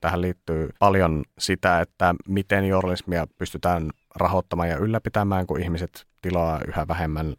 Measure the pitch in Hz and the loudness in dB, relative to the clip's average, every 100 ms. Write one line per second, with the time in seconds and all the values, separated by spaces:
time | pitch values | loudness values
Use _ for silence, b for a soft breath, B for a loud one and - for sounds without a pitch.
0 | 85 90 90 87 - 80 78 - 101 98 | -2 0 -2 -4 -4 -2 -2 2 4 6
1 | 87 78 67 - - 92 92 87 85 - | 4 2 -4 -6 -2 0 2 2 0 0
2 | 92 87 - 98 95 98 98 95 92 90 | 0 0 -2 -4 0 0 2 2 0 -2
3 | - 87 78 - - 73 85 87 78 - | -2 -2 -2 -6 -8 -2 0 0 -2 -8
4 | _ - 87 92 - 87 170 - 107 110 | _ -2 0 0 0 -2 -2 0 0 -2
5 | - 107 101 95 90 71 87 85 87 - | -2 0 0 0 -2 -4 -2 -4 -6 -10
6 | - _ 90 87 82 78 - 87 78 85 | -20 _ -4 0 0 -2 -4 -6 -4 -4
7 | 80 78 78 | -2 -2 -4